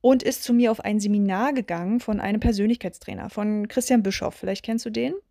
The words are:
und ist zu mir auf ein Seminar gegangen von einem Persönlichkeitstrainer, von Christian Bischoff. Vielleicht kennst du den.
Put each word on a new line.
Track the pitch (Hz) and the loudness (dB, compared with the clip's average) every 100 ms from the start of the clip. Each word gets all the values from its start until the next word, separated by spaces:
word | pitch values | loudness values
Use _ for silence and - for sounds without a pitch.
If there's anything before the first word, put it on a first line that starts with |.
und | 247 262 | 6 4
ist | - 254 | 2 -4
zu | - | 2
mir | 240 240 | 4 4
auf | 220 | 2
ein | 202 208 | 0 0
Seminar | 202 208 202 190 254 | 2 2 2 2 0
gegangen | 277 220 170 180 233 | -2 -4 -4 -2 -2
von | - 214 | -2 -2
einem | - 214 | 0 0
Persönlichkeitstrainer, | 240 208 208 240 185 - - - - | 2 2 2 0 -4 -10 -14 -10 -8
von | - 208 214 208 | -4 -2 -2 -2
Christian | - - 247 | -2 2 2
Bischoff. | 196 190 - | 2 -2 -6
Vielleicht | - 190 196 | -6 -8 -6
kennst | - 226 240 | -4 -6 -4
du | |
den. | 220 247 381 _ | -4 -4 -4 _